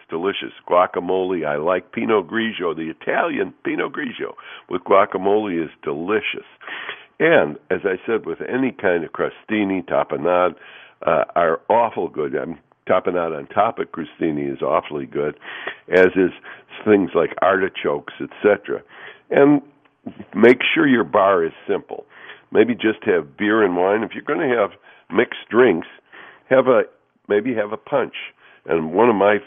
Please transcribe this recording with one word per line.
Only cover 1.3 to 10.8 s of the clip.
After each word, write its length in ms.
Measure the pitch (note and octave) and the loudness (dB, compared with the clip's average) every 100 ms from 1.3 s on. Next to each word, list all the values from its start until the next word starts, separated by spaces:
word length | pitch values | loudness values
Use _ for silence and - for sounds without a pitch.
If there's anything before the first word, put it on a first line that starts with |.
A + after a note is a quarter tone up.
| F2+ D2+ | -2 -2
I 100 | D2 | -2
like 360 | E2 F#2 - | 0 -2 -4
Pinot 340 | A#2 A2+ G#2+ E2 | -6 0 0 0
Grigio, 480 | A2+ A2+ F2+ F2 | -4 -4 -4 -6
the 160 | D#2 D#2+ | -4 -8
Italian 640 | D#2 - - E3+ B2+ F#2 - | -8 -4 -2 -2 -2 -6 -6
Pinot 280 | C#3 D#3 - | -8 -6 -6
Grigio 420 | - D3+ - - - - - - | -8 -10 -10 -12 -12 -20 -18 -8
with 140 | F#2 | -6
guacamole 800 | - F#2+ G#2 F#2+ G2 G#2 G#2 E2 | 2 4 4 0 0 0 0 -4
is 80 | D2+ - | -6 -8
delicious. 640 | D2+ D2 F2+ G#2+ - - - - - - - - - - | -8 -6 -2 -2 -4 -10 -14 -20 -16 -14 -14 -16 -14 0
And, 360 | D#3+ C#3+ D2+ D2+ - | 4 4 2 -4 -6
as 100 | F#2 | -2
I 120 | F#2+ F#2 - | -2 -4 -2
said, 200 | - D#2+ | -4 -4
with 120 | D#2+ | -10
any 320 | D2 B2 C3 | -6 -2 -2
kind 320 | - G2 F2 | -2 0 0
of 80 | D2+ | -2
crostini, 720 | - D2+ - - G#2+ G2 F#2+ | -4 -6 -6 -4 -2 0 -2
tapenade, 720 | E2+ C#2+ C#2+ C#2+ E2 F2+ F2+ D2 - - | -2 -2 -2 -2 0 2 2 -2 -20 -20